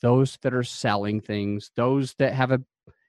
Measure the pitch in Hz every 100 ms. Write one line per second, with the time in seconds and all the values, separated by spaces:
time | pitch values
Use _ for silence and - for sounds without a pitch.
0 | 120 127 135 - 135 123 123 - 120 104
1 | 101 104 - 104 101 104 - - 120 139
2 | 131 - 135 131 127 131 - _ _ _